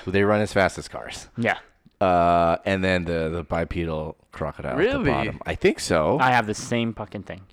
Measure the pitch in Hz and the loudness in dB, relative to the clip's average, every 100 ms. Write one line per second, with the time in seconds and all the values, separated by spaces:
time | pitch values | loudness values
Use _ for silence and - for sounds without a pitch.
0 | - 95 101 107 104 101 90 - - 69 | 0 2 4 4 2 2 2 0 -12 -12
1 | 57 - - - 113 - - _ _ - | -14 -14 -14 -4 -2 -2 -6 _ _ -2
2 | 95 90 87 87 85 85 - 95 92 92 | 2 4 4 4 4 2 0 0 2 0
3 | 85 85 80 85 78 85 82 90 80 78 | 0 -2 -2 -4 -4 -4 -2 -4 -4 -4
4 | 78 - _ - 76 - 73 131 202 277 | -8 -12 _ -8 -8 -8 -6 0 0 0
5 | 170 139 123 - - 82 190 - - 85 | 0 0 -2 -6 -8 0 0 0 0 2
6 | 78 131 131 123 107 104 - 120 117 107 | 2 4 4 4 2 -4 -4 -2 -2 -4
7 | 104 107 92 92 - | -10 -12 -12 -14 -6